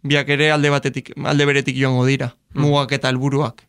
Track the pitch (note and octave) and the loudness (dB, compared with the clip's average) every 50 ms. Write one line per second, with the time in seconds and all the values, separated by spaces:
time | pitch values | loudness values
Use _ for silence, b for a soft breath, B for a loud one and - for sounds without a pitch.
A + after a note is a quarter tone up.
0 | - C#3 C#3+ C#3+ C3+ C#3+ C#3+ C#3 D3+ D3+ D3+ D3 C#3+ D3 C#3+ C#3 - C#3 B2 C#3 | 0 0 0 0 2 0 0 2 2 2 2 2 2 2 0 0 -2 -4 -6 -6
1 | - - - - C#3 C#3+ D3 C#3+ C#3+ C#3+ C#3+ C#3 C3+ D3 B2+ C3 C3+ C3 C3 B2+ | -12 -12 -14 -8 -4 0 2 2 2 2 2 0 0 -2 -2 0 0 0 2 2
2 | B2+ C3 C#3 C3 B2+ B2+ - _ _ _ - - D3 D3 C#3+ C#3+ C#3 A#2+ C#3+ C3 | 2 2 0 0 -2 -8 -10 _ _ _ -4 0 2 2 2 2 0 0 -4 -2
3 | - C3 B2+ B2+ C3 C#3+ - C#3 D3+ A#2 - - _ | 0 -2 -2 0 -2 0 0 0 -2 -2 -6 -12 _